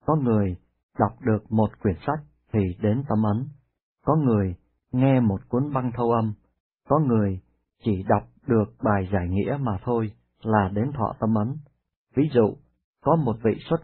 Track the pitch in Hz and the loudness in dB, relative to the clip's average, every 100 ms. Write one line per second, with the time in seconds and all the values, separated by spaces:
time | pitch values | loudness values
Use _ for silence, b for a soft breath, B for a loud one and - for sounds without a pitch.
0 | - 156 127 110 101 90 _ _ _ - | 0 0 2 0 0 -4 _ _ _ -2
1 | 107 - 123 107 - 110 107 - 110 85 | -2 -2 -2 -2 0 0 0 0 -4 -4
2 | - 151 - _ _ 110 95 90 107 113 | -6 -6 -8 _ _ -2 -2 -2 -2 -2
3 | 139 107 107 104 131 - _ _ _ _ | -2 -2 0 -2 -4 -12 _ _ _ _
4 | - 156 139 110 95 90 _ _ _ 127 | -2 0 2 2 0 -4 _ _ _ 0
5 | 135 131 117 98 - 120 147 139 123 117 | 2 4 2 0 -2 -2 -2 -2 -4 -2
6 | 117 117 113 104 _ _ _ _ _ 147 | 0 2 0 -6 _ _ _ _ _ 0
7 | 147 113 101 95 _ _ _ _ - 95 | 2 2 0 -4 _ _ _ _ -4 -2
8 | 98 104 - _ - 117 101 _ 113 101 | 0 0 0 _ 0 0 0 _ 0 0
9 | 92 98 87 92 101 139 131 95 - 120 | 0 -2 0 -2 -2 -2 -4 -4 -2 -2
10 | 110 - _ _ 117 110 95 101 123 151 | -4 -8 _ _ 0 2 2 0 -4 -2
11 | 110 - 110 110 107 147 - _ _ _ | -4 -2 -2 0 -2 -6 -12 _ _ _
12 | _ - 151 123 107 - _ _ _ _ | _ -2 2 4 2 0 _ _ _ _
13 | - 160 135 110 113 - - 165 | 0 2 2 0 -2 -2 -2 -4